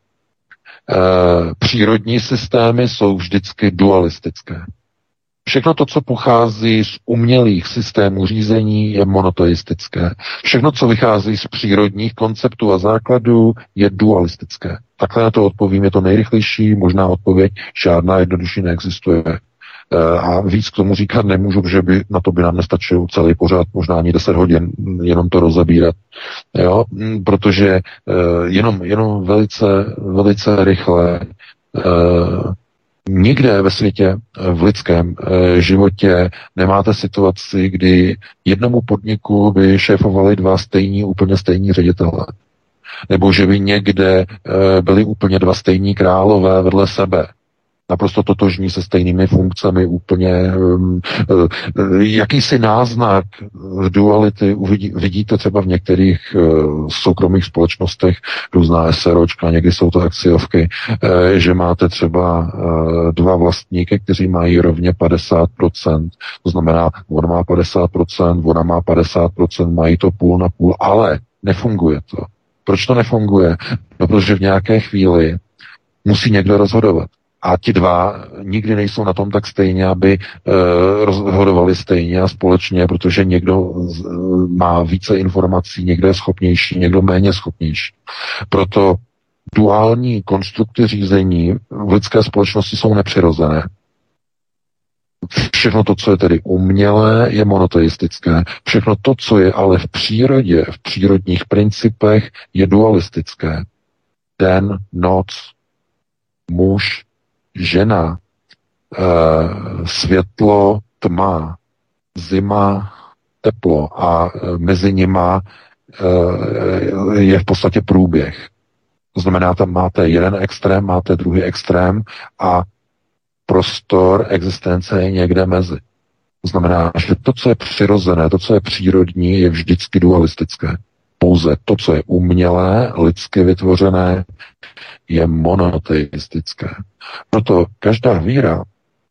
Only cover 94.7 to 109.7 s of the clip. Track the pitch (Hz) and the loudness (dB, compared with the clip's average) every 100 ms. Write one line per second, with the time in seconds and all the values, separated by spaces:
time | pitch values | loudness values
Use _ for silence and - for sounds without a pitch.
94.7 | _ _ _ _ - - - - - 117 | _ _ _ _ -18 -10 -6 -4 -2 -2
95.7 | 107 104 92 110 92 90 82 - 92 92 | 0 0 -2 0 0 2 0 -2 -2 0
96.7 | 98 101 104 110 113 120 104 101 98 90 | 2 2 2 2 2 2 0 2 2 2
97.7 | 85 82 - 85 - 85 82 85 - - | 2 0 0 -6 -4 -2 0 -2 -6 -4
98.7 | 110 110 101 135 131 - 107 92 - 98 | -2 0 -2 0 -2 2 4 4 2 2
99.7 | 90 - - - 110 131 135 101 82 73 | 2 -2 -8 -4 0 2 2 2 2 0
100.7 | - - 95 98 95 98 90 - 104 107 | -6 -10 -2 2 2 0 -4 0 0 0
101.7 | - 110 - 107 107 - - - 95 92 | 0 -2 0 2 2 0 -10 -8 -2 2
102.7 | 101 110 98 90 82 - - 80 80 - | 4 4 2 0 -8 -10 -8 -6 -6 -10
103.7 | _ _ _ _ _ _ - 95 92 101 | _ _ _ _ _ _ -2 0 0 -2
104.7 | 95 101 87 90 95 92 - - _ _ | -6 -10 -4 -2 0 -4 -10 -18 _ _
105.7 | _ _ _ _ _ _ _ - 87 95 | _ _ _ _ _ _ _ -6 0 0
106.7 | 98 - - _ _ _ _ _ 90 87 | 0 -4 -8 _ _ _ _ _ -8 -2
107.7 | 90 110 98 80 87 _ _ _ _ _ | 0 2 0 -2 -6 _ _ _ _ _
108.7 | _ - - 92 85 80 80 85 98 - | _ -16 -6 0 2 2 2 -2 -6 -10